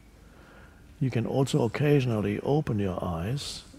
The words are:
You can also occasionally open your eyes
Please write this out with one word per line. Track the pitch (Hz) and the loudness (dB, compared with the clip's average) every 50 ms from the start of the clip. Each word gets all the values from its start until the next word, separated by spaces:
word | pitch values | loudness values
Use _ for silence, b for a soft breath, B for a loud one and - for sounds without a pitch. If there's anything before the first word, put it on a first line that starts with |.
| - - - B B B B B B B B B B B B B B B - - | -20 -20 -20 B B B B B B B B B B B B B B B -6 -4
You | 139 131 | -2 0
can | - 120 110 | 0 0 -2
also | 101 117 127 139 127 - 151 123 | 0 0 0 2 2 2 2 0
occasionally | 113 - - 143 151 147 143 123 127 113 107 95 101 104 - | 0 0 0 2 4 4 4 4 2 0 0 0 0 -2 -2
open | - 131 139 151 151 - 113 101 | 0 0 0 0 0 0 -2 0
your | 101 95 87 - - | 0 -2 -2 -2 -4
eyes | 87 85 82 85 101 131 143 - - - - - - - | -4 -4 -4 -4 -4 -4 -4 -6 -8 -10 -12 -14 -18 -20